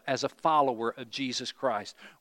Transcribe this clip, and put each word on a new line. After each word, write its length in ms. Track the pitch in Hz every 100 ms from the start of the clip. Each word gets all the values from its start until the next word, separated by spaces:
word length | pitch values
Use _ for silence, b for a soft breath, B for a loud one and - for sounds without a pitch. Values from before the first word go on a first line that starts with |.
| -
as 160 | 127
a 60 | 139
follower 600 | - 165 156 139 113 117
of 180 | 123 117
Jesus 420 | 120 135 120 123
Christ? 460 | - 131 104 98 - B B